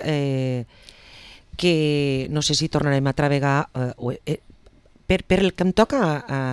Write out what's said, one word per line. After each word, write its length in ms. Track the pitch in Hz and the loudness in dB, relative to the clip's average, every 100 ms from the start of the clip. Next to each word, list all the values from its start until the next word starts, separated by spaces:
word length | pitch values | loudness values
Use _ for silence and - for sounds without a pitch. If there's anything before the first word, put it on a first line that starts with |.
eh, 640 | - 147 139 135 131 127 120 - - - - - - - - - | -4 -2 -2 -2 -2 -4 -8 -16 -20 -20 -20 -20 -20 -20 -20 -2
que 680 | 175 165 151 147 143 135 131 | 2 2 2 0 0 -2 -2
no 120 | 151 | -2
sé 120 | 147 | 0
si 140 | 147 160 | -2 0
tornarem 380 | 151 147 139 139 | 0 2 2 0
a 60 | |
travegar, 560 | 135 147 143 139 139 151 | 0 2 2 2 0 -2
eh, 180 | 127 127 - | -4 -6 -4
o, 160 | 120 | -8
eh, 280 | 127 - 151 - - - - _ _ _ | -6 -6 -8 -8 -20 -20 -20 _ _ _
per, 160 | 180 | -2
per 140 | - 185 | 2 2
el 140 | 190 | 2
que 80 | - | 2
em 100 | 180 | 0
toca 280 | 185 226 277 | 2 2 2
a, 220 | 185 147 233 135 131 | 0 0 -4 -4 -2